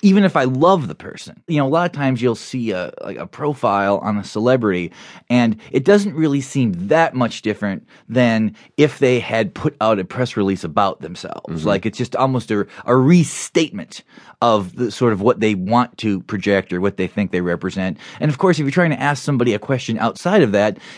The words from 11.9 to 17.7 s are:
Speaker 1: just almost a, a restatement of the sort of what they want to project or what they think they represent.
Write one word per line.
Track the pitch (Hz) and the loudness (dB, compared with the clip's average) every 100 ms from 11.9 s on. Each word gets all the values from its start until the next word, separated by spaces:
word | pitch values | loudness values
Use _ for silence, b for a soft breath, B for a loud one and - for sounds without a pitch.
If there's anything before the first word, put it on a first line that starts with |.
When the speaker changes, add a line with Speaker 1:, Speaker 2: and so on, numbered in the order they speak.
| - | -4
Speaker 1:
just | 120 - | -4 -2
almost | 135 127 - | 0 0 -2
a, | 104 92 B - | -4 -4 B 0
a | 127 | 4
restatement | 131 180 139 - - 165 165 101 82 - B B B - | 6 6 4 -4 -4 -2 -2 -4 -14 -18 B B B -2
of | 120 107 92 120 | 2 2 0 -4
the | 120 | -4
sort | - 123 | 0 0
of | 101 | 2
what | 107 117 | 2 2
they | 110 98 | 0 0
want | 92 120 123 - | 0 0 0 -4
to | 110 95 | -2 -2
project | - 107 101 98 - | -4 -4 0 0 0
or | 90 | -2
what | 101 98 | -2 -2
they | 90 | -4
think | - 95 | -4 -4
they | 90 | -2
represent. | 90 85 95 | -2 -2 -4